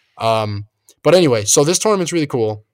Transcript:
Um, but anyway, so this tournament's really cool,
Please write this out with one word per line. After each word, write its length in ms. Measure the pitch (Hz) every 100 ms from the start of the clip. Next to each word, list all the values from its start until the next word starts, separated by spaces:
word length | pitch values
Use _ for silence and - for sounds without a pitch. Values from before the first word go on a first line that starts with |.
| _ -
Um, 480 | 113 110 107 101 104 _ _ _
but 120 | 151
anyway, 300 | 180 160 113
so 200 | 101 156
this 140 | 147 185
tournament's 340 | 220 202 165
really 140 | 175 147
cool, 380 | 127 110 107 _